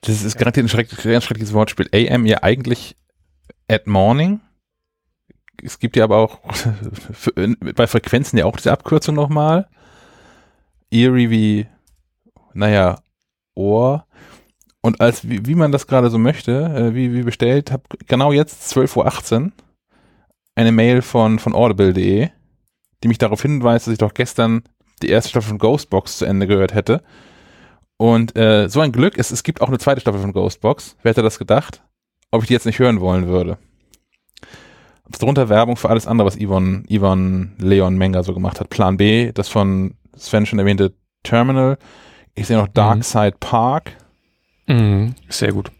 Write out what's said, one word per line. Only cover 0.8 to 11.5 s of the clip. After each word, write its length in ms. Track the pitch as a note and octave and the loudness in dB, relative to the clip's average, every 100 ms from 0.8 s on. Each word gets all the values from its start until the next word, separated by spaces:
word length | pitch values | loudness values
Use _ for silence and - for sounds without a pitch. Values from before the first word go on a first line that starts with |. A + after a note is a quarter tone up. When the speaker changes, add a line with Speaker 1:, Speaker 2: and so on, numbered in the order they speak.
| A#2 | -4
Speaker 1:
ganz 340 | - A2 A#2 | -6 0 0
schreckliches 300 | - G#2+ G#2 | 0 -8 -4
Wortspiel. 340 | G#2+ G#2+ - - | 0 0 -2 -2
A 40 | G2+ | 0
M 280 | A#2 B2 A2 | 0 0 2
ja 160 | A2 | 0
eigentlich 540 | F#2+ B2 B2+ B2 - - _ _ _ _ _ - _ | 0 -2 -2 -6 -6 -20 _ _ _ _ _ -20 _
at 160 | A2 - | -4 0
morning. 560 | G2+ G2 B2+ E3+ G#3 _ _ _ _ _ _ _ _ _ _ _ - | 2 2 2 0 -2 _ _ _ _ _ _ _ _ _ _ _ -18
Es 160 | - - | -18 -8
gibt 180 | A#2 B2+ | -2 2
ja 80 | |
aber 140 | A2 G#2+ | 4 4
auch 220 | A2 - - - A#2+ G#2 | 2 -2 -12 -6 -4 -4
<laughs> 340 | G#2+ G#2+ - | -8 -14 -18
für, 160 | G#2+ - | -8 -6
in, 240 | - G2 A#2 - - | -2 -2 -2 -6 -2
bei 100 | - | 0
Frequenzen 520 | A#2+ - - C#3+ A#2+ | 0 0 -2 0 0
ja 80 | E2 | 0
auch 120 | A2+ | -2
diese 140 | - | -2
Abkürzung 420 | - - D#3 - | -2 0 -2 0
nochmal. 560 | D3+ D3 D3 D3+ D#3+ G3 _ _ _ _ _ _ _ _ _ _ _ _ | -2 -2 0 0 0 -2 _ _ _ _ _ _ _ _ _ _ _ _
Eerie 400 | A2+ B2 B2+ A#2+ | 2 4 4 2
wie, 380 | A2+ G#2+ | 2 2